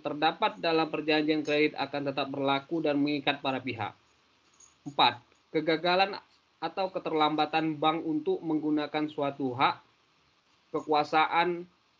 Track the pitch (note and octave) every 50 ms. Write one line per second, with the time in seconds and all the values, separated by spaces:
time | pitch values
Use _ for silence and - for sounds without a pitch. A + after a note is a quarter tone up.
0 | - D3+ D3 D3 D#3 D#3+ E3 - A3 G#3 G#3 - F3 E3+ D#3+ D#3+ D#3+ D#3 D#3 D3+
1 | D3+ D#3 D#3 D#3 D3+ D3+ D#3 D#3 C#3 D3 D3 D3 D3+ D3+ - - C3+ C3+ - C#3+
2 | C#3 C#3+ C3+ C#3+ C3+ C3+ C3+ C#3 C3+ C#3 C#3 C#3 C#3 - E3+ E3 D#3 D3+ C#3+ C#3+
3 | C#3+ D3 D3 C#3+ C3+ D3 C#3 - - C#3 C3 C3 B2 C3 A2+ A2 G#2 - - _
4 | _ _ _ _ _ _ _ _ _ _ _ _ - _ _ _ - D3 C#3+ -
5 | C#3+ A#2+ A#2 - - _ _ _ _ _ - D#3 D#3 E3 D#3+ D#3 E3 F3 F3+ F#3
6 | G3 G3 G3 - - _ _ _ _ _ _ - - E3 - G3 F#3+ F#3 - F3+
7 | - D#3+ D#3+ D#3 D3+ D3+ D#3 D3+ D3+ D3+ - D#3+ D#3+ D#3+ D#3 C#3+ D#3 D#3 D#3 E3
8 | E3 D#3+ D3+ D3+ D3 F#3+ F#3+ F3+ E3+ D#3+ D#3 D3+ C#3+ D#3 D3+ D3+ D3 D3 - D3+
9 | D3+ D3+ D3+ D3+ C#3+ C#3 C#3 - C#3+ B2+ A#2+ B2 D3 F3 - - _ _ _ _
10 | _ _ _ _ _ _ _ _ _ _ _ _ _ _ - D3+ C3+ D3 D3+ D3
11 | D3 D3 E3 D#3 D#3 - - E3 E3+ F3 F3 E3+ F3 - _ _ _ _ _ _